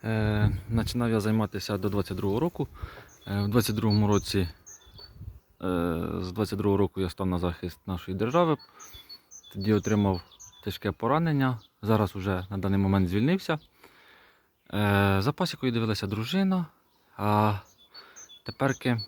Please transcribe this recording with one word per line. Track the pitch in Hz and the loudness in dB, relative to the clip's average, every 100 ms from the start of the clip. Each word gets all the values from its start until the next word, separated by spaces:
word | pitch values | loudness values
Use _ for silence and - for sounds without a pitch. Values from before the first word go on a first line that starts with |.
Е, | 110 110 107 104 107 98 - 113 | -2 0 0 2 2 0 -2 -2
починав | 107 120 117 | -2 -2 0
я | 113 | 0
займатися | 104 110 107 98 - 101 | 2 0 0 -4 -4 -2
до | 101 | 0
двадцять | 101 92 92 | -2 -2 -2
другого | 98 107 | -2 0
року. | 165 - 139 - - - - - - | -2 -4 -8 -8 -14 -14 -20 -20 -6
Е, | 101 | -2
в | 101 | 2
двадцять | 117 113 107 | 2 2 0
другому | 107 104 104 | 2 4 4
році, | 104 - 101 | 2 2 -2
е, | 90 - - - - - - - - - _ _ 92 90 87 82 82 87 | -2 -6 -20 -20 -20 -20 -20 -18 -18 -18 _ _ -2 0 0 -2 -4 -4
з | 92 | -6
двадцять | 92 104 101 | -2 -2 0
другого | 101 98 | 2 2
року | 98 - | 2 0
я | 92 | -4
став | - 95 | -2 -2
на | 87 | 0
захист | 87 85 87 - - | -2 -2 -8 -10 -8
нашої | 90 - 95 | -8 -6 -4
держави. | 113 160 170 147 - - - - - - _ - - | 0 2 2 0 -4 -20 -20 -20 -20 -20 _ -20 -16
Тоді | - 98 | -4 2
отримав | 107 95 107 98 92 - - - - | 2 2 2 2 0 -6 -20 -20 -12
тяжке | - 98 104 | -10 -6 -6
поранення. | - 113 147 170 143 131 117 - _ | -4 0 0 2 2 0 -2 -10 _
Зараз | 104 110 101 101 | 2 2 2 -2
уже | 95 92 92 | -2 -2 -4
на | 98 | -4
даний | 95 98 | 0 2
момент | 98 98 90 | 4 4 4
звільнився. | 98 127 190 - 151 - _ - - - - - _ _ _ _ | 2 2 0 -2 -6 -8 _ -20 -20 -20 -20 -20 _ _ _ _
Е, | 101 104 101 98 98 | 0 4 4 4 4
за | 107 | 0
пасікою | 151 180 - 131 | 0 -4 -2 -2
дивилася | 117 113 104 98 | 0 0 -2 -2
дружина, | 104 113 190 190 185 170 _ _ _ _ - | -4 -2 0 2 0 -2 _ _ _ _ -4
а | 104 104 107 101 - _ _ - - - - - - | 2 4 4 0 -8 _ _ -20 -20 -20 -20 -16 -16
теперки | - 135 131 131 117 | -2 -2 0 -2 -2